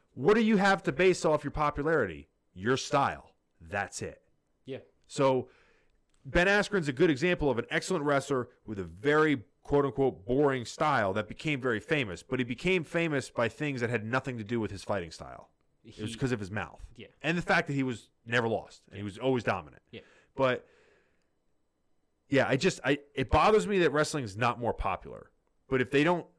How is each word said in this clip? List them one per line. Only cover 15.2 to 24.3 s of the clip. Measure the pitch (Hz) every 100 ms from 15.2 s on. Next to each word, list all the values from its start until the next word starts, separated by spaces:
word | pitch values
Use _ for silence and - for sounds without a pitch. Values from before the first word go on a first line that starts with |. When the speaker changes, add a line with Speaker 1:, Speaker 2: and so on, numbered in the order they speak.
| 65 60 - _ _ _
Speaker 1:
It | 113 -
was | 107
Speaker 2:
He | 113
Speaker 1:
'cause | 135
of | 120
his | 92
mouth. | 104 85 - - -
Speaker 2:
Yeah. | 101 _
Speaker 1:
And | 147 170
the |
fact | 170 170 165
that |
he | 139
was | 131 113 - _
never | 117 120 117
lost | 101 - - _
and | 98
he |
was | 104 107
always | 127 127
dominant. | 110 95 76 - _
Speaker 2:
Yeah. | 113 - _ _ -
Speaker 1:
But | 131 120 - _ _ _ _ _ _ _ _ _ _ _ _ _ _ _ _
yeah, | 135 107
I | 131
just, | 185 -
I, | 127 147 -
it | - 131
bothers | 156 180 214 180
me | 196
that | 160
wrestling | 143 151 151
is | 113